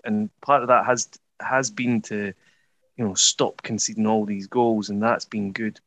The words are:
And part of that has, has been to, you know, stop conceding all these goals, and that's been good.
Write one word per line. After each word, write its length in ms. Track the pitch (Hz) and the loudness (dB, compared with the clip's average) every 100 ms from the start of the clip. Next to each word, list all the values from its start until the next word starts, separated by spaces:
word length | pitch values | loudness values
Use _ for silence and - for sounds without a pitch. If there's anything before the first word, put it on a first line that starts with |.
And 260 | 117 107 107 _ | -4 -2 -2 _
part 220 | - 139 | 0 2
of 40 | 123 | 4
that 180 | 123 113 | 4 4
has, 220 | 123 - - _ - | 0 -2 -12 _ -12
has 300 | - 131 127 | -2 -2 -2
been 320 | 104 120 117 | -2 0 0
to, 320 | - 104 101 - _ _ _ _ _ - | -2 -6 -6 -8 _ _ _ _ _ -6
you 80 | 107 | -2
know, 80 | |
stop 480 | 92 - - 139 - | 2 2 2 -2 -2
conceding 460 | - 107 - 107 107 | -6 -4 -4 0 2
all 180 | 110 104 | 2 0
these 220 | 98 98 | -4 -2
goals, 420 | 123 117 110 101 | 2 2 2 -2
and 120 | 101 | 0
that's 240 | 113 113 - | 0 0 -4
been 280 | 110 101 | -6 -6
good. 260 | 98 110 - | -4 -6 -8